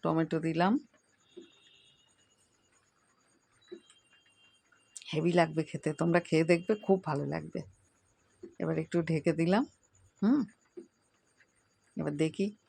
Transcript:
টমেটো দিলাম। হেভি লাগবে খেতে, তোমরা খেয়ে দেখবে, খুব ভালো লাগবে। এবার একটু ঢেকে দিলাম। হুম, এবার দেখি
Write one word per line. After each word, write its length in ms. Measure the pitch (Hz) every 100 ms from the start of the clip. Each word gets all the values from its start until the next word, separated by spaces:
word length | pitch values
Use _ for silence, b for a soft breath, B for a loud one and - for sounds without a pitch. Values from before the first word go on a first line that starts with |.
টমেটো 340 | 170 160 160 165 160
দিলাম। 260 | 160 180 262 - _ _ _ _ - - _ - - - _ _ _ _ _ _ _ _ _ _ _ _ _ _ _ _ _ _ - _ - _ _ _ _ _ _ _ _ _ - -
হেভি 200 | 156 165 175
লাগবে 220 | 165 156 151
খেতে, 200 | 151 - 147
তোমরা 180 | 170 170 170
খেয়ে 180 | 160 160
দেখবে, 220 | 175 180 214 -
খুব 120 | 196 190
ভালো 140 | 143 143
লাগবে। 260 | 160 156 - 156 - _ _ _ _ _ _ - -
এবার 140 | 165 160
একটু 140 | 160 175 165
ঢেকে 220 | 160 147 160
দিলাম। 240 | 165 196 294 _ _ _ _ _
হুম, 200 | 196 285 233 - _ - - _ _ _ _ _ _ _ _ _ _ -
এবার 160 | 156 147
দেখি 220 | 160 160 196 208